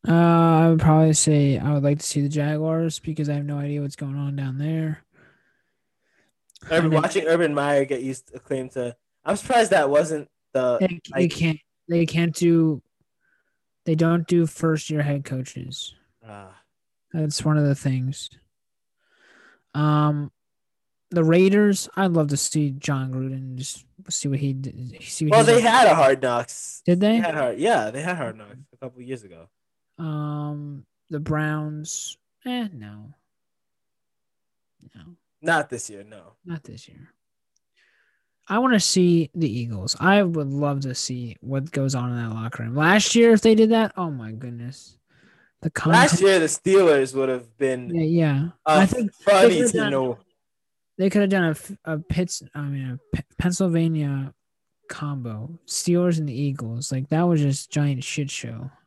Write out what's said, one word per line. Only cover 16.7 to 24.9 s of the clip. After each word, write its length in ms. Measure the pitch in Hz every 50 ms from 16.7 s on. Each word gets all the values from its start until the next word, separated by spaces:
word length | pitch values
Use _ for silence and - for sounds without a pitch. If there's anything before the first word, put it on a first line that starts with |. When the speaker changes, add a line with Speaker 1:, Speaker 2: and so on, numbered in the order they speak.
| _ _ _ _ _ _ _ _ -
Speaker 1:
That's 320 | 165 156 151 147 - -
one 120 | 156 151 151
of 80 | 147
the 100 | 143 139
things. 540 | 135 - 139 131 131 127 131 139 - - - - _ _ _ _ _ _ _ _ _ _ _ _ _ _ _ _ _ _ _ _ _ _ - _ _ _ _ _
Um, 580 | 147 151 151 151 151 151 151 147 147 147 139 _ _ _ _ _ _ _ _ _ _ _ _ _ _ _ _
the 120 | 175 175 165
Raiders, 640 | 160 165 175 190 196 196 208 208 208 196 190 - - -
I'd 160 | - 196 190
love 180 | 170 165 151 147
to 80 | 143 139
see 340 | - - - 156 147 143
John 400 | 135 135 - - 143 135 131 131 127
Gruden, 420 | 131 131 131 135 135 131 131 127
just 300 | 127 131 - - - _ _ _ _ 190 -
see 180 | - - - 143
what 120 | 139 135
he 140 | 143 139 135
d-, 440 | 131 135 135 - - 123 123